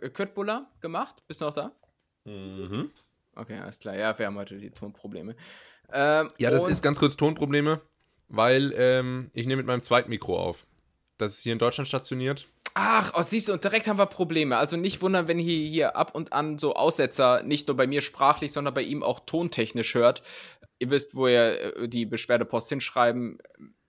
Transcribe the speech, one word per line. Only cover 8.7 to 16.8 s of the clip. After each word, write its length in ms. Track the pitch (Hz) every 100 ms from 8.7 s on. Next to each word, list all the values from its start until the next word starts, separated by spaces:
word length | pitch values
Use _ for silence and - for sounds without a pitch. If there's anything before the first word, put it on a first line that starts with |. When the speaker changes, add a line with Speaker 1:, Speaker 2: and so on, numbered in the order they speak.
| -
Speaker 2:
ähm, 560 | 127 127 127 127 127
ich 140 | 120 123
nehme 100 | 135
mit 80 | 127
meinem 140 | 123
zweiten 280 | - 120 -
Mikro 280 | - - 87
auf. 300 | 87 87 _ _ _ _ _ -
Das 180 | 107 -
ist 40 |
hier 120 | 117
in 60 | 113
Deutschland 280 | 117 131 135
stationiert. 600 | 135 - 127 131 143 - _ -
Speaker 1:
Ach, 400 | - 208 226 175 170
oh, 60 |
siehst 260 | 170 220 208
du, 40 |
und 100 | 180
direkt 240 | 196 220 220
haben 120 | 202
wir 60 | 196
Probleme. 520 | - 165 160 147 120
Also 180 | 147 170
nicht 240 | 190 -
wundern, 260 | 185 190 165
wenn 100 | 170
hier, 300 | 170 165 151
hier 280 | 156 139 -
ab 200 | - 151
und 180 | 165
an 240 | 139 151 151
so 160 | 147
Aussetzer, 680 | -